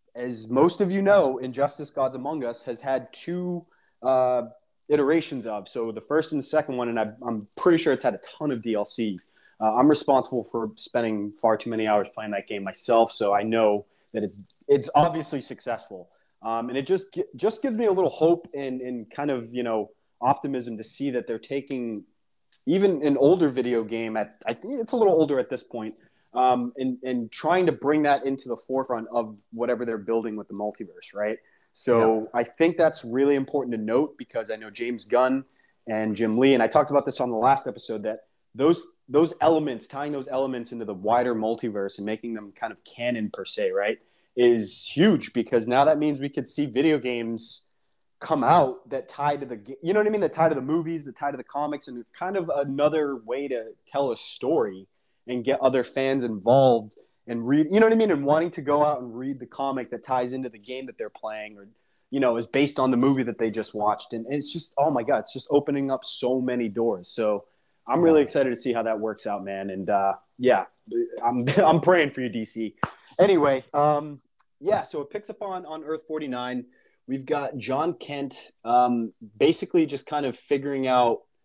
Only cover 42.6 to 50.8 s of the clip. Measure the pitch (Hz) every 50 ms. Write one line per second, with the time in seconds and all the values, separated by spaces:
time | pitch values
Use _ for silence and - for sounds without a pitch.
42.6 | 117 110 95 _ _ - - 120 120 123 120 113 107 - - 104 92 - - 107
43.6 | 101 92 92 98 101 110 117 - _ _ _ _ _ _ - 123 123 120 120 113
44.6 | 104 95 - - - - - 143 190 220 175 131 - - - 120 113 - 123 117
45.6 | 107 120 123 135 143 156 156 151 151 151 143 131 139 139 - 143 127 - - 143
46.6 | 147 127 110 131 160 160 151 131 123 123 120 120 113 117 117 110 - - - -
47.6 | - _ _ _ _ _ _ _ _ _ _ - - - 160 143 120 123 170 175
48.6 | 139 190 185 - - - 135 131 - - - 143 143 147 143 143 135 123 120 104
49.6 | 101 131 - - 165 175 208 208 208 208 214 202 180 156 - 160 165 160 151 135
50.6 | 131 139 160 170